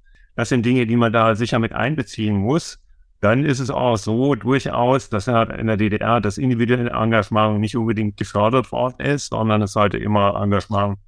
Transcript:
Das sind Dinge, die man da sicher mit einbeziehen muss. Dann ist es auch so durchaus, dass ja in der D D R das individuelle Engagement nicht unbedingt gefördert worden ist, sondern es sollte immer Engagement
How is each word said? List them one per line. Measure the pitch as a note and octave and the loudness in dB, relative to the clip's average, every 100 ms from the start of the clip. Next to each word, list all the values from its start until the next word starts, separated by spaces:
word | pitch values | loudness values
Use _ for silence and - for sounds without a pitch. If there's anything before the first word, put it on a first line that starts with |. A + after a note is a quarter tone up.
| _ - - - | _ -20 -14 -6
Das | A#2+ | -2
sind | C3 A2+ | 0 2
Dinge, | B2+ A2+ | 0 2
die | A#2+ | 2
man | A#2 | 2
da | A#2 A2+ A2 | 4 2 2
sicher | A#2 B2 | 0 0
mit | A2+ | -2
einbeziehen | - A#2+ D#3 B2 - G#2+ G2+ | -2 -4 -4 -6 -4 -2 0
muss. | G2+ D#3+ - - _ - _ _ | 0 -2 -4 -16 _ -20 _ _
Dann | G#2 A#2+ D3+ | 0 2 0
ist | B2+ | -2
es | B2+ | -2
auch | - B2+ A2 | 0 0 0
so | G#2 A2+ C3+ | 0 0 0
durchaus, | C3 G#2+ C3+ - - B2 C3+ - | 0 0 0 0 0 2 2 0
dass | G#2+ - | -6 0
ja | A#2 | 2
in | A2+ - A2+ | 0 -2 -2
der | G#2 | 0
D | G#2+ | 0
D | G#2 | 0
R | G#2+ A#2 | 0 0
das | G#2 F#2+ | 0 -2
individuelle | C3 A#2 A#2 B2 A#2+ | -2 0 2 2 0
Engagement | - A2+ A2+ G2+ A2 G#2+ G#2 | -2 2 2 2 2 2 0
nicht | G#2+ A#2+ | -2 -2
unbedingt | A2+ A2 G#2+ G2+ | -2 0 -2 -4
gefördert | G#2 G#2 G#2+ C3 A2+ | -4 0 2 2 0
worden | A#2+ B2+ - | -4 -4 -2
ist, | C3+ C#3+ - | -4 -4 -4
sondern | A2+ A2 G#2+ | -2 0 2
es | G2+ | 0
sollte | A2 G#2 A2+ | 0 0 0
immer | G#2+ G#2 G2+ - | -2 2 2 0
Engagement | G#2 G2 - G2+ G2+ G2 | 0 -2 0 -2 -2 -4